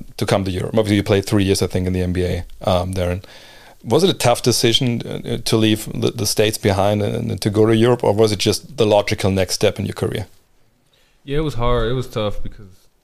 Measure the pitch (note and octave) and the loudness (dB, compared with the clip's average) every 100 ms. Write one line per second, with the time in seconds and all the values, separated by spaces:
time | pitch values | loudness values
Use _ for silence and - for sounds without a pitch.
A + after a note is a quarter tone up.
0 | - - - G2+ F#2+ F2+ - A2 G2+ G#2 | -10 -6 0 0 0 -4 -2 0 2 2
1 | F#2+ G2 G2 G#2+ F#2+ F#2+ F#2 F#2 F#2 F#2 | 2 0 2 2 2 2 0 -2 -2 -2
2 | F2+ F2 F2+ F2 - - - F2+ F2+ F#2+ | -2 -2 -2 -4 -8 -6 0 0 0 -2
3 | F2 F2+ - - - - - - - C3 | -4 -4 -8 -20 -20 -20 -20 -14 0 2
4 | F3+ B2+ B2 A#2+ B2+ A2 A#2 A2+ B2+ A#2 | 2 2 2 2 2 2 2 2 0 -2
5 | - F#2+ - A#2 - A2+ A2 G#2+ - - | -6 -10 -8 -6 0 2 2 2 -2 -2
6 | A#2 A#2+ G#2+ - G#2+ A2 G#2+ F#2 G2 G#2 | -2 -2 -2 0 0 0 0 2 2 0
7 | G#2 A#2 A#2 G2+ A2 G#2 A2 A2+ A#2 A#2+ | -2 -4 -4 -4 0 2 4 6 4 4
8 | - G#2 A2+ G2+ A2 G2 - - A2 G#2 | 2 2 2 2 0 -2 -4 0 2 2
9 | G2+ G#2 G2+ F#2+ F#2 - G#2 - G2+ - | 2 0 0 0 -2 0 0 0 -6 -6
10 | G2+ A#2 G2+ - _ _ _ _ _ _ | -6 -6 -10 -16 _ _ _ _ _ _
11 | _ _ C#3 C#3+ D#3 - A#2+ B2 A2 B2+ | _ _ -6 -4 -2 0 0 2 0 -2
12 | A#2 A#2 G#2 - G#2+ - G2+ F#2+ _ _ | -4 -4 -4 -2 -4 -6 -16 -20 _ _